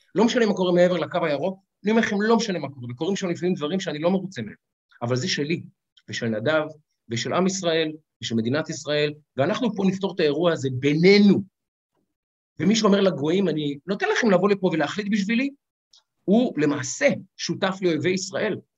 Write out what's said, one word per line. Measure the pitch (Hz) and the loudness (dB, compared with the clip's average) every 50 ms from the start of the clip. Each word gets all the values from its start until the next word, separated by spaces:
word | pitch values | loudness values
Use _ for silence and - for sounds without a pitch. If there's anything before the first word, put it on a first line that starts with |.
| _ _ - | _ _ 0
לא | 170 226 | 2 2
משנה | 233 - 247 226 | 4 4 4 2
מה | 202 - | 2 2
קורה | 185 185 185 | 0 0 2
מעבר | 175 175 175 180 180 | 4 4 4 4 2
לקו | 165 151 - - 175 175 | 0 -4 -4 -2 -2 0
הירוק, | 160 143 135 151 190 190 - _ _ _ _ - | 0 -2 0 -2 -4 -6 -6 _ _ _ _ -2
אני | 202 | 0
אומר | 220 233 | 2 2
לכם, | 220 - 208 196 | 2 0 0 0
לא | 208 220 233 | 2 2 2
משנה | 220 - - 185 160 | 2 2 -2 -4 -6
מה | 147 135 | -6 -8
קורה, | - 127 120 120 | -10 -10 -12 -12
וקורים | 123 - 160 180 202 | -8 -6 -4 -4 -4
שם | 185 190 175 | -2 -4 -4
לפעמים | 170 - 175 180 185 | -6 -4 -2 -2 -2
דברים | 143 147 147 185 190 | -2 -4 -4 -4 -4
שאני | 190 170 147 151 | -4 -6 -6 -2
לא | 160 175 | 0 0
מרוצה | 196 185 185 - - 117 | 0 0 -2 -6 -10 -10
מהם, | 110 101 - - _ _ _ _ _ _ _ - | -12 -12 -12 -18 _ _ _ _ _ _ _ -8
אבל | 123 117 127 | -4 -4 -2
זה | 123 123 - | -2 -2 -4
שלי, | - - 143 147 175 - - - _ _ _ _ _ _ _ - | -4 -4 -4 -4 -4 -6 -8 -12 _ _ _ _ _ _ _ -12
ושל | 107 - 120 113 | -10 -6 -4 -4
נדב, | 110 107 117 147 156 156 147 151 151 - _ _ _ _ _ - | -4 -2 -2 0 0 0 -2 -4 -8 -18 _ _ _ _ _ -8
ושל | 117 117 - 135 | -6 -6 -4 -2
עם | - 175 190 | 0 0 0
ישראל, | 190 190 190 170 170 160 165 160 156 151 - _ _ _ - | 0 -2 -2 -2 -2 0 0 -2 -2 -6 -10 _ _ _ -12
ושל | - - 117 | -8 -4 -2
מדינת | 113 113 120 131 156 156 - | -2 -2 0 -2 -2 -4 -4
ישראל, | 160 - - 135 151 147 151 151 151 - _ _ - | -8 -10 -6 -4 -2 0 0 -2 -4 -6 _ _ -4
ואנחנו | - 135 175 214 220 254 214 - | -2 -2 0 0 -2 -2 -4 -2
פה | - 196 | 0 0
נפתור | 190 190 - 196 196 180 | 0 0 0 -4 -6 -2
את | - | 0
האירוע | 165 147 143 151 175 170 | 0 0 2 2 2 0
הזה | 160 139 127 135 | 0 0 -2 -4
בינינו. | 131 123 139 143 147 160 170 190 202 208 208 202 175 - - - _ _ _ _ _ _ _ _ _ _ _ _ _ _ _ _ _ _ _ _ _ - | -4 -2 0 0 2 4 6 8 8 8 8 6 6 4 2 -6 _ _ _ _ _ _ _ _ _ _ _ _ _ _ _ _ _ _ _ _ _ -2
ומי | 156 190 226 | 0 2 2
שאומר | 220 214 202 196 202 | 4 4 4 4 4
לגויים, | 196 185 165 135 143 156 170 196 202 170 | 4 2 2 0 -2 0 0 2 2 0
"אני | 151 151 151 143 143 143 - | 0 -2 -2 -4 -6 -6 -6
נותן | 175 202 208 370 427 | -6 -6 -2 -2 -2
לכם | 440 - - 214 | 0 2 2 4
לבוא | 190 175 185 202 | 4 4 4 2
לפה | 202 196 185 180 | 2 2 0 0
ולהחליט | 160 156 147 147 - 196 202 202 | 0 0 -2 -2 -4 -6 -4 -2
בשבילי", | 220 208 190 196 233 233 269 277 277 _ _ _ _ _ _ _ _ - _ _ _ _ - | 0 0 0 0 0 0 -2 -2 -6 _ _ _ _ _ _ _ _ -20 _ _ _ _ 0
הוא | - 196 233 254 - - | 2 2 4 2 2 0
למעשה | 147 151 143 143 - 123 - - - 143 139 - - - - _ | 0 0 0 0 -2 -4 -8 -4 0 0 0 0 0 -6 -14 _
שותף | - - - 170 - 196 190 185 190 | -10 -8 -6 -6 -2 -4 -4 -4 -2
לאויבי | 196 175 160 143 131 180 | -2 0 0 0 0 -2
ישראל, | 185 185 - - - 131 208 214 214 208 - _ _ | -2 -2 -4 -6 -6 -4 -4 -4 -4 -6 -10 _ _